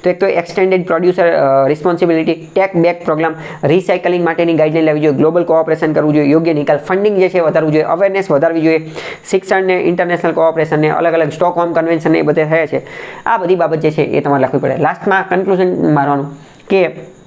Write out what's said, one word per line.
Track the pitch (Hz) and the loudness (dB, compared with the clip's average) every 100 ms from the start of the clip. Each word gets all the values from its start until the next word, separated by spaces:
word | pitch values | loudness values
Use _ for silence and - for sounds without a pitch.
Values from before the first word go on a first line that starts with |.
તો | 180 | -2
એક | 180 | 0
તો | 196 | 0
એક્સટેન્ડેડ | 175 170 - 190 185 175 | 0 -2 -2 0 0 0
પ્રોડ્યુસર, | 165 180 175 170 | 0 0 2 2
અ, | 160 139 135 135 | 2 2 2 2
રિસ્પોન્સિબિલિટી, | 151 180 170 170 160 160 160 160 | 0 -2 0 0 2 0 -4 -4
ટેક | - 190 180 | -2 0 2
બેક | 165 170 | 0 0
પ્રોગ્રામ, | - 156 160 160 - - | -4 -2 -2 -4 -14 -6
રિસાયકલિંગ | 143 175 185 180 180 180 | 0 0 2 -2 0 0
માટેની | 165 165 170 | 0 0 0
ગાઈડલાઈન | 165 156 160 156 | 2 2 2 0
લેવી | 151 | 2
જોઈએ, | 151 | 0
ગ્લોબલ | 135 151 170 | 2 2 2
કોઓપરેશન | 170 160 160 156 160 | 2 0 0 -2 0
કરવું | 156 151 | 0 2
જોઈએ, | 151 147 | 2 2
યોગ્ય | 151 165 | 2 2
નિકાલ, | 156 147 147 | 0 0 -2
ફંડિંગ | - 185 208 196 | 0 0 0 2
જે | 185 | 0
છે | 185 | 2
વધારવું | 160 160 156 | 0 0 0
જોઈએ, | 156 | 0
અવેરનેસ | 151 165 196 196 190 | 0 0 0 0 0
વધારવી | 143 165 165 | 0 2 2
જોઈએ, | 160 160 156 - - - - | 2 0 -2 -14 -14 -14 -4
શિક્ષણને, | 185 - 196 190 180 | -4 0 0 0 0
ઇન્ટરનેશનલ | - 175 180 170 170 | 0 0 0 0 0
કોઓપરેશનને, | 165 160 160 156 151 156 | 2 0 0 0 0 0
અલગ | 151 170 | 0 0
અલગ | 165 156 | 0 0
સ્ટોકહોમ | 156 180 170 170 | 0 -2 0 -2
કન્વેન્શનને | 165 160 165 165 160 | 0 0 0 2 0
એ | |
બધે | 151 160 | 2 0
થયા | 151 160 151 | 0 0 0
છે. | 135 - - - - - | -4 -8 -16 -16 -8 -4
આ | 226 | -2
બધી | 175 | 0
બાબત | 185 160 160 | 0 0 0
જે | 156 | -2
છે | 156 | 0
એ | 143 143 | 0 0
તમારે | 143 139 | 0 0
લખવી | 127 143 | 0 0
પડે. | 143 139 | -2 -2
લાસ્ટમાં | 151 147 180 190 190 | -2 -2 -2 -2 0
કન્ક્લુઝન | 180 190 185 185 180 160 | -2 0 0 0 0 0
મારવાનું | 151 139 143 143 - - - - | 2 0 -2 -4 -12 -20 -20 -2
કે | 190 170 - - - | 0 0 -4 -20 -20